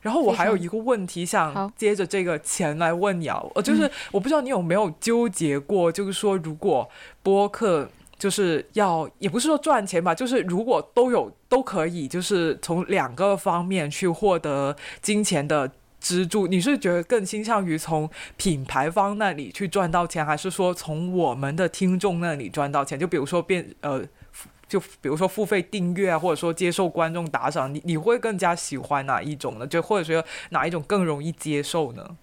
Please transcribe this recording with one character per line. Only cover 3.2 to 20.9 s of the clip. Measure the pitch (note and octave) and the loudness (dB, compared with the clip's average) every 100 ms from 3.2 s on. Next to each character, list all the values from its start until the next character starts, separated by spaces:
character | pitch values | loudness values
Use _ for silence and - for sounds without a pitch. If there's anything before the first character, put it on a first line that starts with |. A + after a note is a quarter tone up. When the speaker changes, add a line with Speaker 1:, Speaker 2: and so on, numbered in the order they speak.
| D3+ | -2
Speaker 1:
啊， | G2+ | -4
Speaker 2:
非 | |
常 | - | -2
好。 | - | -2
Speaker 1:
呃， | |
就 | G3+ | 2
是 | D#4 D4 | 4 2
Speaker 2:
嗯。 | - - | -2 -4
Speaker 1:
我 | G3+ | -2
不 | G#3+ | 2
知 | |
道 | D4+ | 0
你 | B3+ | 0
有 | B3 | -2
没 | E3+ | 2
有 | F#3 G#3 D#3+ | 2 0 -2
纠 | - A#3 A#3 | 0 2 2
结 | F3+ D#3 C#3+ | 0 0 0
过， | C#3+ G3+ E3+ | 0 2 2
就 | E3 | 0
是 | G3 | -4
说 | F#3+ G#3 F#3+ | 0 0 0
如 | D#3+ | -2
果 | D#3 G3 C#3 A2+ - - - | -2 2 2 0 -10 -20 -4
播 | F#3+ G3 G3+ | 2 4 4
客 | - A3+ E3 B2 - - - | 2 2 2 0 -12 -20 -4
就 | G3 | -2
是 | F#3 F#3 D#3 - | 2 2 2 -2
要， | G#3+ G3+ E3 D#3 _ | 0 2 2 -2 _
也 | G3 | -2
不 | F#3+ | 0
是 | C4+ | 2
说 | D4 | 2
赚 | D#4 C4 G3 | 4 2 2
钱 | F3 | 0
吧， | F3+ | 2
就 | E3 B3+ | 0 2
是 | B3+ | 0
如 | F#3 F3 | 2 0
果 | A3+ E3 - | 2 0 2
都 | - B3+ | 2 4
有， | A#3 A#2 - _ | 4 0 -8 _
都 | C4 | 2
可 | C4 F#3+ D#3+ | 2 -2 -2
以， | F3 C3+ | -2 -4
就 | F3 | -4
是 | F3+ G3 E3 - | 0 2 2 -2
从 | - E3+ F3+ | -2 -2 0
两 | F#3+ C3 A#2+ | 0 0 0
个 | G3 | 0
方 | G3 G3+ E3+ | 2 0 0
面 | F3 F#3+ D3 | 0 -2 -2
去 | D3+ F#3 | -2 -2
获 | E3 G#3 F3 | 2 2 2
得 | D#3 C#3 C#3 C#3+ - - | 0 -2 -2 -4 -12 -8
金 | - G#3 | 0 0
钱 | G#3+ E3 D3 | 2 0 2
的 | D3+ C3+ - _ - | 0 0 -6 _ -10
资 | - F3+ | -2 0
助， | F3+ G#3+ F3+ | 2 0 2
你 | F#3 | 2
是 | G3 C#4+ | 2 2
觉 | F#3+ | 2
得 | F3 | 0
更 | E3+ A#3+ | 2 0
倾 | F#3+ G#3+ | 0 -6
向 | G#3+ A3 F3+ | 0 0 0
于 | D#3+ | -2
从 | - D#3 D#3 - - - | 0 -2 -2 -8 -18 -4
品 | G3 D3 | 0 0
牌 | C3 C#3 D3 | -2 0 0
方 | F3 G3 G#3 | 2 0 0
那 | G#3 | -2
里 | D3+ A#2+ | -2 -10
去 | - G3 | -6 -2
赚 | G3+ F3 | 0 2
到 | F3+ E3+ | 2 0
钱， | E3+ | -2
还 | D3+ D3+ | -2 -2
是 | F#3 | -2
说 | F3+ F3+ | 0 0
从 | F3 - | 0 -6